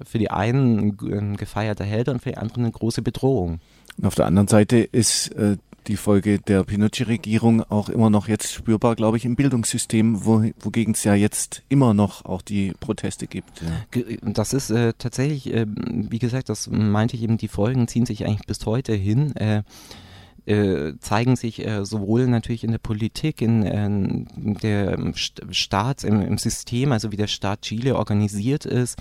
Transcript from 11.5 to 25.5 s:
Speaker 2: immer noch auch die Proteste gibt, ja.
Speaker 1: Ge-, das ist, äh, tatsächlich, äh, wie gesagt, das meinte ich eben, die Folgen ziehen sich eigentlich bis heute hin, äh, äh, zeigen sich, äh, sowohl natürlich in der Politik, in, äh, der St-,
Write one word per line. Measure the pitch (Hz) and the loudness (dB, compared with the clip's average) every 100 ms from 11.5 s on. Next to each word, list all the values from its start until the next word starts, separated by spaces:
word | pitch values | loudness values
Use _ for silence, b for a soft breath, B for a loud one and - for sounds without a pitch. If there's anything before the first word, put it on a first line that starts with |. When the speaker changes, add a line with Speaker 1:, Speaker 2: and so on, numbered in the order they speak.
| - - | -10 0
Speaker 2:
immer | 139 127 | 4 6
noch | 104 98 - - | 6 2 0 -8
auch | 92 | -8
die | - 101 98 - | -4 -2 -2 -4
Proteste | - 104 101 - - | -6 -6 -6 -8 -10
gibt, | 92 - - | -10 -12 -10
ja. | 82 82 107 | -8 -6 -6
Speaker 1:
Ge-, | 123 117 117 | -6 -4 -6
das | 110 104 104 | -4 -2 -2
ist, | 135 - | -2 0
äh, | 113 117 - | 2 2 0
tatsächlich, | 120 - 139 147 - | -6 -4 -2 -2 -4
äh, | 113 110 | -2 -2
wie | 104 - - 104 117 | -4 -4 -4 -4 -2
gesagt, | 120 131 - | -2 -2 -4
das | 107 - | -6 -4
meinte | 110 107 104 110 120 | 0 2 2 0 -2
ich | |
eben, | 110 110 | -2 -2
die | 107 | -2
Folgen | - 104 131 117 | -2 0 2 0
ziehen | 120 117 | 0 0
sich | 107 - | -2 -2
eigentlich | 104 - | -2 -4
bis | 107 - | -6 -4
heute | 117 135 | -2 -2
hin, | 107 98 113 147 - | -2 0 2 0 0
äh, | 107 107 104 B B B B B B B - | 0 0 -4 B B B B B B B 0
äh, | 104 101 80 76 69 | 2 2 0 -2 -8
zeigen | - 107 120 127 | -2 0 2 2
sich, | 117 - - | -2 -6 -6
äh, | 107 98 | -4 -4
sowohl | 107 98 117 127 | -4 0 2 2
natürlich | 117 - 117 | 0 -2 -4
in | 110 | -4
der | 113 | -4
Politik, | - 107 110 - 156 - | -4 -4 -4 -4 -4 -2
in, | 113 113 | 2 2
äh, | 98 104 104 101 95 90 - - 104 98 | 2 0 0 0 -2 -2 -6 -8 -4 -2
der | 110 104 95 95 85 | 0 0 0 -2 -4
St-, | - - - 92 | -6 -8 -10 -8